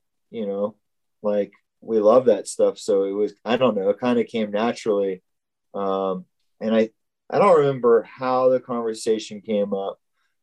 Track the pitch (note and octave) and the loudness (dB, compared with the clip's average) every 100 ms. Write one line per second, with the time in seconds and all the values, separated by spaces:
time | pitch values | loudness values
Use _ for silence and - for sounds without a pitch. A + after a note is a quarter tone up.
0 | _ _ _ A2+ G2+ G2 G#2 - _ _ | _ _ _ -10 -6 -4 -6 -8 _ _
1 | _ _ G#2 G#2 G2 _ _ _ - A2+ | _ _ -4 -2 -4 _ _ _ -4 2
2 | G#2 B2+ A#2+ G2+ - - G2+ F#2+ - G2 | 6 6 4 2 0 0 0 0 -2 0
3 | G2 G2+ G2+ - G#2+ B2 B2+ G#2 F#2+ G2+ | 0 -2 -4 -4 -4 0 0 0 -2 -2
4 | B2 A#2+ A2 A2+ G#2 G2+ A#2+ - A2+ G2+ | 0 -2 -2 -4 -4 -2 -4 -4 -2 -2
5 | G2 F#2 _ _ _ _ _ G2 G2 F#2+ | -2 -6 _ _ _ _ _ -6 -4 -2
6 | F#2+ F#2 - _ _ - G#2+ A2 A2 _ | -4 -6 -10 _ _ -8 -2 0 0 _
7 | _ _ - C#3 G3+ D#3+ C#3 C3 A#2 A2+ | _ _ -4 2 4 4 2 2 2 2
8 | - - B2+ B2+ C3 B2+ B2+ A#2+ A2+ A2 | 2 -6 -2 2 2 0 -2 -6 -4 -4
9 | A#2 G#2+ - G#2 A2 G#2 G2+ G2 G2 - | -2 -2 -4 -12 -4 -2 -2 -4 -6 -10
10 | _ _ _ _ | _ _ _ _